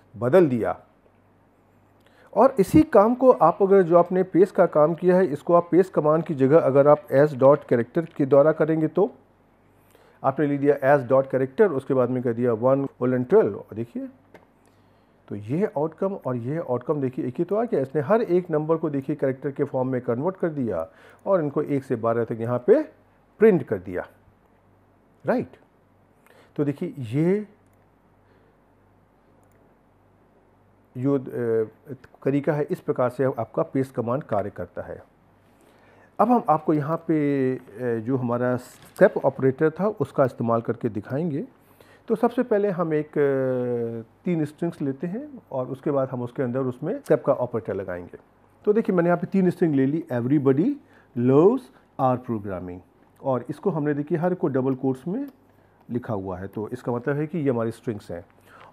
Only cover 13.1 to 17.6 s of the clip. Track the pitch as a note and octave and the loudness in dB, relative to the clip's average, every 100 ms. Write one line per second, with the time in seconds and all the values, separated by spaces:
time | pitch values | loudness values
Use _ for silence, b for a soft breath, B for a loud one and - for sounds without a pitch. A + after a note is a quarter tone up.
13.1 | B2+ B2 G#3 D#3 G2 - G#2 A#2+ B3 C4+ | -2 2 2 2 -2 -12 -12 -10 -10 -14
14.1 | - _ - _ _ _ _ _ _ _ | -16 _ -20 _ _ _ _ _ _ _
15.1 | _ _ G#2+ G#2 D3 G#3 - D#3+ D#3+ F#3+ | _ _ -14 -6 -4 -2 -2 -6 -4 -6
16.1 | G3 C#3 B2 A#2 D#3 - B2 - D3+ C3 | -6 -6 -6 -6 -8 -4 -6 -4 -4 -4
17.1 | C3 B2+ B2 E3+ G3+ | -4 -8 -6 -4 -2